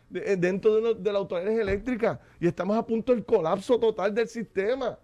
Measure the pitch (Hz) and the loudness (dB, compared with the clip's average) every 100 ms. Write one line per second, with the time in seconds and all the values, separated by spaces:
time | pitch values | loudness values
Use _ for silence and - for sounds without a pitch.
0 | - 180 170 196 175 190 220 214 233 220 | -10 -6 0 2 2 2 2 2 0 -2
1 | 190 202 196 180 190 226 202 202 233 240 | -2 -2 -2 -4 -2 0 0 -2 -2 0
2 | 214 139 - - 170 165 180 220 226 226 | 0 -2 -10 -2 -2 0 0 0 0 -2
3 | 208 240 - 214 160 196 190 233 226 220 | 2 0 4 2 2 -2 2 2 2 2
4 | 196 208 226 233 214 185 202 269 240 - | 0 0 -2 -4 -6 -4 -2 -2 -4 -8